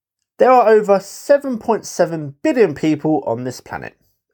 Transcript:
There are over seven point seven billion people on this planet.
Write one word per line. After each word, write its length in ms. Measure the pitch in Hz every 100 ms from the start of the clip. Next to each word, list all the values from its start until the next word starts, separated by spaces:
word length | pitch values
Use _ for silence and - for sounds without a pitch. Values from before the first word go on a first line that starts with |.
| _ _ _ -
There 100 | 226
are 200 | 254 214
over 300 | 214 185 196
seven 580 | - - - 285 277 226
point 260 | - 208 -
seven 500 | - 170 165 147 -
billion 320 | 311 247 185
people 480 | 139 160 151 156 156 -
on 160 | 117
this 160 | 127 -
planet. 380 | - 78 57 _ _ _ _